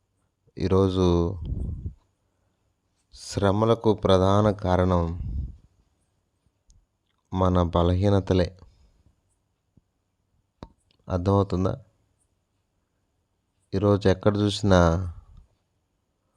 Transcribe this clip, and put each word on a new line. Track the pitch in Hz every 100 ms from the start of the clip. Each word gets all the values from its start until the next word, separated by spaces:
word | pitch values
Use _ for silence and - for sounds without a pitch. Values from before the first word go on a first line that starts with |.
| _ _ _ _ _ -
ఈరోజు | 92 95 98 92 90 87 85 92 - - - - - - _ _ _ _ _ _ _ _ _ _ _
శ్రమలకు | - - - 98 101 113 113 113
ప్రధాన | 101 95 95 95 101 107
కారణం | 101 90 90 92 90 85 87 - 67 - - _ _ _ _ _ _ _ _ _ _ _ _ _ _ _ _ -
మన | 95 92 90
బలహీనతలే. | 85 87 85 90 101 98 92 92 90 - - _ _ _ _ _ _ _ _ _ _ _ _ _ _ _ _ _ _ _ - _ _ _ -
అర్థమవుతుందా? | 92 92 101 98 90 92 - - _ _ _ _ _ _ _ _ _ _ _ _ _ _ _ _ _ _
ఈరోజు | 98 101 101 101
ఎక్కడ | 92 107 101
చూసినా | 104 98 104 92 85 85 90 - - - - _ _ _ _ _ _ _ _